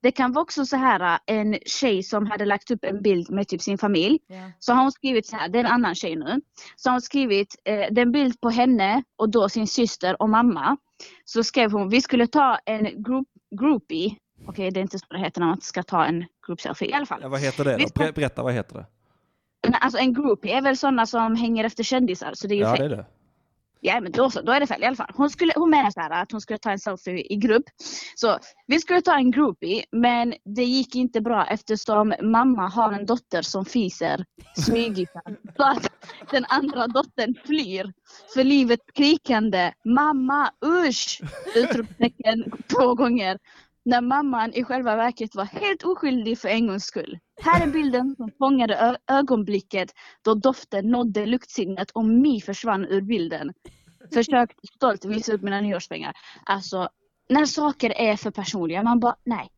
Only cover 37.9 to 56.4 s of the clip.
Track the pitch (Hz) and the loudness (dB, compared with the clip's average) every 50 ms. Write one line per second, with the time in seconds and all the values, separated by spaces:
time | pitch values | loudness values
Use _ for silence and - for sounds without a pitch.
37.9 | - _ _ _ - - - - - 262 262 269 285 277 262 233 233 - _ _ | -12 _ _ _ -20 -20 -20 -4 0 2 4 6 6 4 6 4 2 0 _ _
38.9 | _ - 285 294 320 - _ - 247 220 214 220 190 185 175 170 - _ _ 226 | _ 2 4 4 4 2 _ 0 0 2 2 2 2 2 0 0 -2 _ _ 2
39.9 | 240 269 294 302 302 262 254 254 277 294 277 - _ _ - 302 339 359 339 294 | 2 4 4 2 2 0 0 0 2 0 0 -2 _ _ -2 0 2 2 2 0
40.9 | 226 - - - - - - 143 - - - 370 427 453 247 330 302 240 220 - | 0 -2 -6 -6 -8 -10 -10 -12 -12 -12 -12 0 2 2 2 2 0 -4 -4 -6
41.9 | - - 220 240 - - - 214 226 226 220 - - - - - - 494 254 247 | -2 0 0 0 0 0 0 0 0 0 -6 -8 -10 -14 -8 -2 2 4 4 4
42.9 | 240 226 277 240 240 240 196 185 190 196 _ _ _ - _ _ _ _ _ 240 | 4 4 2 2 2 0 0 -2 -4 -4 _ _ _ -20 _ _ _ _ _ 2
43.9 | 247 240 240 247 262 285 294 277 254 233 220 226 220 233 247 247 254 262 254 240 | 2 2 2 2 0 0 0 0 0 -2 -2 -2 -2 -4 -4 -2 -4 -2 0 0
44.9 | 214 226 226 247 240 - 220 220 - 196 196 208 - - 415 403 392 - - 349 | 0 2 0 -2 -2 -4 -10 -8 -6 -8 -8 -6 -6 -4 -2 -2 -2 -2 -2 -4
45.9 | 370 - 320 285 254 247 214 226 233 - - 185 214 226 233 214 190 202 - - | -2 0 0 0 0 0 0 -2 -4 -4 -2 -2 0 0 0 0 -2 -4 -6 -8
46.9 | - 196 156 - - 175 _ _ _ - - 320 339 349 339 302 277 320 302 277 | -8 -8 -8 -8 -12 -18 _ _ _ -4 2 2 4 4 2 2 0 0 0 0
47.9 | 247 247 254 277 269 - 233 214 - _ 269 269 277 262 240 220 196 - 226 233 | 0 0 -2 -2 -4 -6 -10 -12 -4 _ 2 2 4 2 2 0 2 2 2 2
48.9 | 247 - _ - 262 277 285 269 254 214 202 208 208 196 - _ - 190 180 175 | 0 -2 _ 0 2 2 2 2 0 0 0 -2 -2 -4 -4 _ -4 -4 -4 -6
49.9 | _ - - - - _ _ 220 220 214 196 262 254 - - _ - 196 196 220 | _ -20 -20 -20 -20 _ _ 0 0 4 2 0 0 0 -8 _ -4 -2 0 0
50.9 | 247 247 247 226 190 208 208 220 247 254 - _ - - 196 180 190 185 202 - | 0 0 0 0 -2 -2 0 0 -2 -2 -4 _ -6 -4 -4 -4 -4 -6 -8 -6
51.9 | _ 226 220 220 226 240 277 302 254 208 - - 196 - - 233 202 190 196 - | _ 0 2 4 6 6 6 6 2 0 -2 -8 -10 -6 -2 -2 -2 -2 -2 -2
52.9 | 190 196 196 202 240 196 165 165 160 156 151 143 147 _ _ - _ _ _ _ | -2 -2 0 0 -2 -2 -2 -4 -6 -8 -8 -10 -10 _ _ -20 _ _ _ _
53.9 | _ _ - - - 233 233 311 277 247 240 - _ _ - - _ _ 269 247 | _ _ -16 -2 0 0 2 4 2 2 2 2 _ _ -20 -20 _ _ 0 0
54.9 | 202 190 - 196 214 220 220 226 214 196 190 202 196 202 208 208 190 180 - - | 0 -2 -4 -6 -6 -4 -2 -2 -4 -4 -2 -4 -4 -2 -2 -4 -4 -6 -8 -10
55.9 | 165 156 147 139 - - - - - - | -12 -10 -10 -10 -12 -14 -20 -20 -20 -16